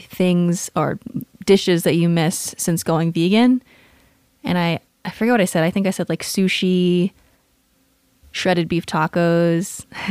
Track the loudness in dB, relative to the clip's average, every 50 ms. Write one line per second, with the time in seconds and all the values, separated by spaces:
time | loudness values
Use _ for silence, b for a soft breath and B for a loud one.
0 | -4 -6 -4 -2 0 2 2 2 2 0 0 -2 -4 -6 -4 -2 -2 -2 -4 -6
1 | -10 -10 -10 -10 -10 -12 _ -4 2 4 4 4 4 2 0 0 2 0 2 2
2 | 2 2 2 2 0 0 -2 -4 -8 -10 -10 -6 -4 -2 -2 -2 -2 -2 0 0
3 | 0 0 0 0 0 2 4 4 4 4 4 2 -2 b b b b b b b
4 | b b b b b b b _ -6 -4 -2 0 0 0 -2 -4 _ _ _ _
5 | -14 -12 -6 -2 0 2 2 2 2 2 2 0 0 0 0 0 0 -2 -2 -2
6 | -4 -4 -4 -6 -6 -6 -2 0 0 0 0 0 0 2 2 2 2 2 2 2
7 | 0 0 -4 _ _ _ _ _ _ _ _ _ _ _ _ _ _ _ _ _
8 | _ _ _ _ _ -14 -10 -4 -2 0 0 0 0 -2 -2 -4 -4 -4 -2 -2
9 | -2 -2 0 0 0 2 2 2 2 2 2 0 -2 -4 -10 -14 -16 -18 -16 B
10 | B -4